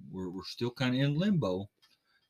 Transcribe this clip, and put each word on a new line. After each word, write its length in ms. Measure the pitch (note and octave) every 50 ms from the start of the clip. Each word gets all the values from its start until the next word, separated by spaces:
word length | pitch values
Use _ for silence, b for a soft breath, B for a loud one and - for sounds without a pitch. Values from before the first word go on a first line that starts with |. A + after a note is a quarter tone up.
| - -
we're, 180 | F2 F#2 F#2 F2
we're 120 | F2 F#2+ F2
still 280 | - - - A#2 A#2+
kinda 260 | - - C3 B2 B2+ C3
in 180 | C#3 C#3+ C#3+
limbo, 540 | D#3 F#3+ G#3+ G3 D#3+ A2 F#2+ F2+ F#2+ G2+ - _ _ _ _ _ _ _ _ _ _ _